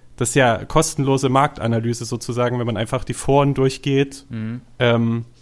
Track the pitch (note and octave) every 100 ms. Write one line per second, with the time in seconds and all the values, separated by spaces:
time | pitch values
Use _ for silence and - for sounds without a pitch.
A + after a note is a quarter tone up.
0 | - - B2 D3 B2+ A2+ G2+ D#3 D#3 -
1 | C3+ C3+ C3 B2+ C#3+ - A2+ A#2 A2+ A2+
2 | A2+ A#2+ - A#2+ B2 B2 A#2+ G#2+ A2+ C3
3 | - - - C#3 C#3+ C3+ C3+ C3 D3 C3+
4 | C#3 - - A2+ A2 A#2+ - - A#2+ A#2
5 | A#2 A#2 A#2 -